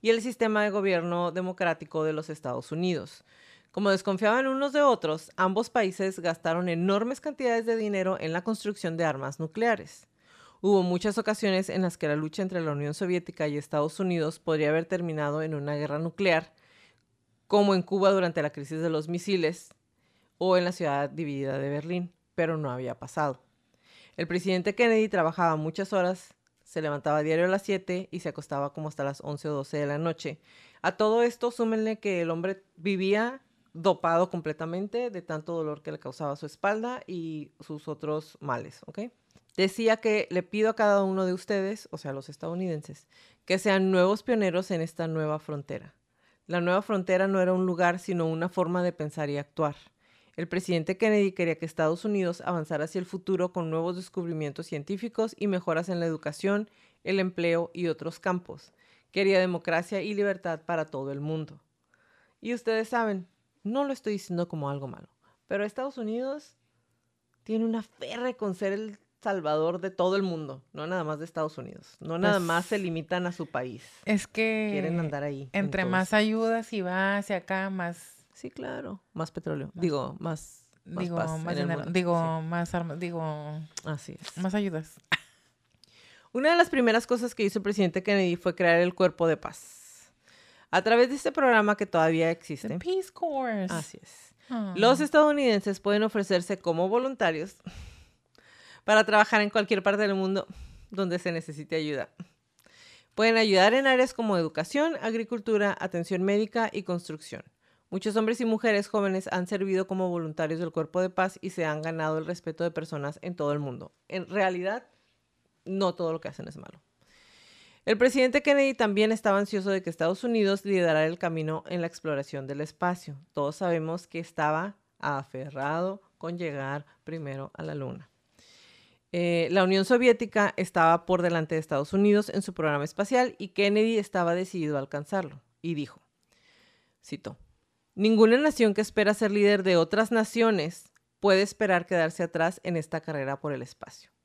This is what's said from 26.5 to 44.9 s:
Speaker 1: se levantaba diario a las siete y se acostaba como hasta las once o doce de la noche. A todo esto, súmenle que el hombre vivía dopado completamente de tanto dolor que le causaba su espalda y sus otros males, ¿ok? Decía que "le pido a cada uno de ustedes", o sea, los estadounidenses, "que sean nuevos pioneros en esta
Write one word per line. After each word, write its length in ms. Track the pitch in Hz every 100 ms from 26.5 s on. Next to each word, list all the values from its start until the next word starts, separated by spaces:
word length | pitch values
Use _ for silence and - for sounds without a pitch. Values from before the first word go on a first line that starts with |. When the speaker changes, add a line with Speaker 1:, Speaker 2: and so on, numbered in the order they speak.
| _
Speaker 1:
se 180 | _ -
levantaba 420 | 156 147 151 151
diario 220 | 151 160 180
a 40 |
las 140 | 190
siete 440 | - 190 185 180 190
y 100 | 175
se 80 | 165
acostaba 420 | 151 147 139 143
como 140 | - 151
hasta 160 | -
las 180 | 139 143
once 280 | 147 147 156
o 40 |
doce 240 | 147 139 151
de 80 | 143
la 100 | 147
noche. 420 | 165 160 147 147 _ - - _
A 120 | 170 180
todo 260 | 214 226
esto, 280 | 240 233 240
súmenle 480 | 240 226 220 220 220
que 220 | 202 180
el 80 | 165
hombre 320 | 165 185 190 _ _
vivía 640 | 170 196 190 208 233 269 _ _ _
dopado 560 | 165 175 180 170 165 180
completamente 800 | 180 156 151 160 175 202 233 247
de 120 | 190
tanto 320 | 170 156 156
dolor 280 | 170 156 151
que 100 | 160
le 80 | 151
causaba 360 | - 131 147 143
su 100 | 151
espalda 560 | - 196 214 240 254 -
y 440 | 180 165 156 143 _
sus 280 | - 151 156
otros 500 | 147 151 151 156 -
males, 420 | 143 120 - - -
¿ok? 140 | 156 240 _ _ _ _ -
Decía 400 | 190 190 226 220
que 300 | 226 214 -
"le 100 | 180
pido 260 | 175 208 220
a 60 | 220
cada 280 | 214 202
uno 220 | 190 190 185
de 80 |
ustedes", 560 | 180 - 202 190 214 -
o 60 | 156
sea, 160 | 147
los 160 | 135 135
estadounidenses, 800 | 147 165 175 185 156 147 147 _ _ - _ -
"que 140 | 185
sean 320 | 208 190 190
nuevos 320 | 185 185 208
pioneros 480 | - 233 196 175 185
en 100 | 175
esta 260 | 160